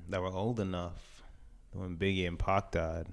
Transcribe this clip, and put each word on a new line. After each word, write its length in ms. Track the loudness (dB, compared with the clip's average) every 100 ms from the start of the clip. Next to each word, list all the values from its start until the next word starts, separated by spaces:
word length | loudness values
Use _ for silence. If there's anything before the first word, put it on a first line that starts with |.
| -4
that 120 | -2
were 60 | 0
old 300 | 0 0 2
enough, 640 | 0 0 -2 -6 -12 -16 -18 -18 -18 -20 -12
when 240 | -8 -6 2
Biggie 300 | 4 4 2
and 100 | 2
Pac 340 | 4 4 4
died. 360 | 2 2 0 0